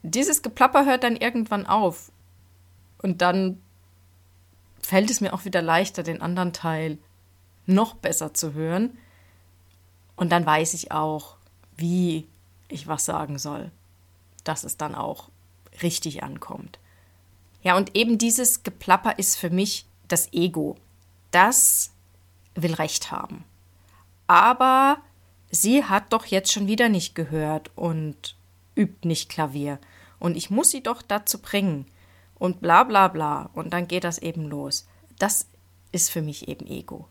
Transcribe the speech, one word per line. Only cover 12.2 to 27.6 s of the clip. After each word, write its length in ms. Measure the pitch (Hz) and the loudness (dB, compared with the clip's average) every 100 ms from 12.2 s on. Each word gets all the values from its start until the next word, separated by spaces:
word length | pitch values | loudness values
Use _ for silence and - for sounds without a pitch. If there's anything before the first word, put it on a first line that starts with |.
| 156 _ _ _ _ | -8 _ _ _ _
ich 180 | - 143 | -14 -8
was 200 | 151 - | -6 -4
sagen 320 | 156 147 143 | -4 -6 -8
soll, 320 | 147 143 - _ _ _ _ _ _ - | -8 -10 -12 _ _ _ _ _ _ -12
dass 220 | - 156 | -6 -6
es 120 | - - | -6 -8
dann 180 | 151 | -8
auch 360 | 151 - - - _ _ _ _ - | -6 -8 -8 -16 _ _ _ _ -6
richtig 400 | 170 170 165 147 | -4 -2 -6 -8
ankommt. 560 | 139 139 - - - - _ _ _ _ _ _ _ _ | -12 -12 -14 -14 -16 -20 _ _ _ _ _ _ _ _
Ja, 120 | 185 180 | 2 2
und 180 | 196 208 | 2 0
eben 220 | 233 226 | 2 2
dieses 440 | 233 226 240 - | 2 2 0 0
Geplapper 560 | - - - 180 233 - | -6 -12 2 2 2 -2
ist 180 | 190 - | -2 -2
für 120 | 175 | 0
mich 380 | 180 202 - - _ _ | 0 0 -4 -12 _ _
das 240 | 170 - | -2 0
Ego. 420 | 170 175 165 - - _ _ _ _ _ | 0 0 0 -6 -8 _ _ _ _ _
Das 600 | - 202 254 - - - _ _ _ _ _ _ | 4 6 6 4 2 -2 _ _ _ _ _ _
will 200 | - 165 | -4 -4
Recht 360 | 165 156 - - | -2 -4 -4 -6
haben. 340 | - - - - _ _ _ _ _ _ _ - | -10 -10 -14 -18 _ _ _ _ _ _ _ 4
„Aber 720 | 170 214 247 262 262 277 294 - _ _ _ _ | 6 8 6 4 6 4 2 -4 _ _ _ _
sie 340 | - 208 269 | 0 4 4
hat 280 | 269 196 202 | 4 0 2
doch 140 | 226 - | -2 2
jetzt 260 | 196 190 | 0 0
schon 140 | - 196 | -2 0
wieder 220 | 220 240 | 2 4
nicht 260 | 196 - | 2 -2
gehört 560 | - 151 156 151 156 | -6 -4 -2 -2 -4